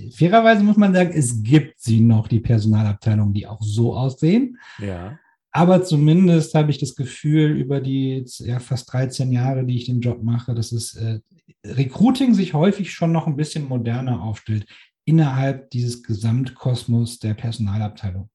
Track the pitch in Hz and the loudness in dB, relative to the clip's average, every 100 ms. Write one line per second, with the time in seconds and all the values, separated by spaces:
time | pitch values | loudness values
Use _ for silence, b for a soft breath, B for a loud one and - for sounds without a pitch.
0 | 104 - 170 226 226 220 208 214 202 185 | -12 0 4 4 6 4 4 4 4 4
1 | 180 156 123 117 107 151 147 - - 113 | 2 0 -2 -2 4 4 4 -8 0 4
2 | 117 110 107 113 - 117 107 107 110 104 | 6 4 2 -2 0 0 2 2 0 -2
3 | - 107 104 101 - 107 107 104 120 - | -2 0 0 -2 -6 -10 -6 -2 -2 -2
4 | 131 - 156 214 262 247 B B 101 90 | -6 -2 0 2 0 -6 B B -10 -10
5 | 92 151 b b _ 147 175 185 180 151 | -12 -16 b b _ 0 4 4 4 2
6 | 147 170 185 165 151 156 151 143 143 - | 4 6 6 4 2 0 0 0 -4 -8
7 | 131 - 151 156 151 147 135 139 131 135 | -10 -6 0 2 2 0 -2 -4 -2 -2
8 | 135 131 127 - 113 123 - 120 - 127 | -2 -4 -8 -12 -8 -8 -6 -8 -6 -4
9 | 127 - 131 123 127 131 127 123 - 123 | -4 -4 -2 0 -2 -2 -2 -4 -2 -2
10 | 120 117 110 117 - 117 110 117 - - | -2 -4 -2 -4 -4 -6 -4 -6 -8 -8
11 | 113 110 - _ _ _ - 127 131 - | -8 -8 -10 _ _ _ -10 -4 -4 2
12 | 226 262 269 202 180 147 180 196 185 - | 2 2 2 2 2 2 2 0 -4 -4
13 | 165 165 160 139 151 160 135 127 117 120 | -2 0 -2 -4 -4 -6 -6 -4 -4 -4
14 | 131 113 107 104 - 107 101 B B _ | -4 -4 -6 -10 -6 -6 -6 B B _
15 | - 160 147 131 135 131 - 127 120 120 | 0 2 2 0 -2 -4 -8 -6 -6 -6
16 | - 107 113 120 127 - 131 123 - 117 | -6 -4 0 -2 -2 -4 -4 -4 0 0
17 | 117 - 107 107 117 113 104 104 104 - | 0 -4 -6 -6 -6 -4 -4 -2 -4 -6
18 | 101 92 - | -10 -10 -12